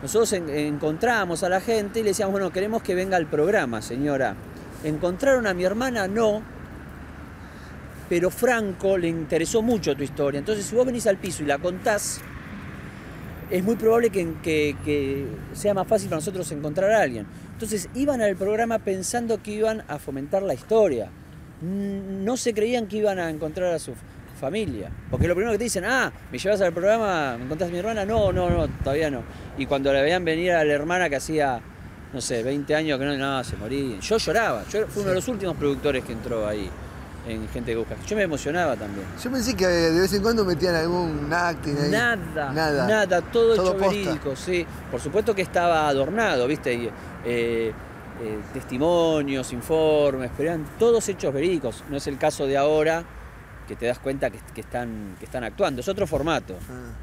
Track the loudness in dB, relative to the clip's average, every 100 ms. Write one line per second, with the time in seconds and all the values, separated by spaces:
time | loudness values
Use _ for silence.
0 | 0 2 2 2 -2 -2 0 0 -2 0
1 | 2 2 0 0 2 0 2 0 0 0
2 | 0 2 2 0 0 0 0 -2 0 0
3 | 2 2 2 2 4 4 2 -2 -4 -2
4 | 0 2 0 -2 -12 -16 -16 -8 -4 0
5 | 0 2 4 4 4 2 0 2 0 0
6 | 0 2 2 2 -4 -14 -14 -14 -14 -16
7 | -16 -16 -16 -16 -16 -16 -16 -16 -16 -16
8 | -2 2 2 2 2 4 0 0 2 2
9 | 2 -2 0 0 2 2 2 2 2 0
10 | -2 0 0 0 -2 -2 0 2 2 2
11 | 2 2 0 -4 0 0 0 0 0 0
12 | 0 -8 -10 -14 -12 -12 -12 -14 -14 -14
13 | -14 -14 -12 -12 -4 0 2 2 4 6
14 | 4 2 -2 -2 0 2 2 0 0 0
15 | 0 -2 -4 -8 -10 -2 0 2 2 2
16 | 2 -2 -2 -4 -6 -4 -4 2 4 6
17 | 4 0 -8 -12 -16 -10 -4 -4 -4 -2
18 | 0 2 2 2 0 2 2 0 0 -2
19 | -2 -2 0 -2 -2 0 0 0 -6 -8
20 | -6 -6 -2 0 0 -4 2 6 6 4
21 | -4 -10 -18 -18 -18 -10 -6 -4 -4 -4
22 | -6 -4 -2 0 0 0 2 2 0 0
23 | 0 2 -2 -2 -4 -2 0 0 -4 -12
24 | -14 -18 -18 -6 -4 -2 -2 -4 -8 -10
25 | -6 2 4 4 2 2 0 0 2 2
26 | 0 -4 -10 -4 2 4 4 4 4 4
27 | 4 2 0 -2 -4 -2 -2 -2 -2 -2
28 | 2 4 4 4 4 2 2 0 0 2
29 | 2 -2 -6 -12 -14 -6 0 2 4 4
30 | 4 4 2 0 4 4 4 4 2 2
31 | 2 0 0 2 2 0 -6 -16 -16 -16
32 | -12 -8 -2 -2 0 -2 0 0 2 0
33 | 0 0 0 -2 -2 -6 -4 -2 -2 -4
34 | 0 0 2 2 2 0 -2 -2 -2 -2
35 | 0 0 0 -4 -2 0 0 2 0 0
36 | -2 -8 -4 -2 -2 -2 -6 -10 -12 -14
37 | -14 -12 -8 -6 -6 -6 -2 -2 -2 -6
38 | -4 0 0 0 -2 0 0 0 -4 -8
39 | -8 -8 -4 -2 -2 2 4 4 4 4
40 | 4 4 2 4 2 2 2 2 2 0
41 | 0 -2 0 2 2 0 -2 0 2 4
42 | 2 0 -2 -4 -2 0 2 2 4 4
43 | 4 2 2 4 6 6 4 4 2 2
44 | 0 -2 -4 -6 -2 -2 -2 -8 -8 -6
45 | -2 0 0 0 0 2 4 4 4 2
46 | 2 2 2 2 2 0 0 -2 -2 -6
47 | -14 -8 -2 0 0 0 -2 -4 -12 -16
48 | -16 -10 -8 -8 -8 -10 -6 0 4 4
49 | 4 2 0 -2 -4 -8 0 4 6 6
50 | 4 2 -4 -2 -2 -2 -6 2 4 4
51 | 2 -2 -2 0 2 2 -2 -6 -6 -6
52 | -4 0 0 2 0 4 4 4 4 0
53 | -4 -14 -16 -18 -18 -18 -14 -4 -2 -2
54 | -4 -2 -2 -4 -14 -12 -8 -6 -6 -8
55 | -10 -12 -10 -6 -6 0 0 0 -4 -2
56 | 0 0 0 0 -2 -12 -10 -12 -12 -14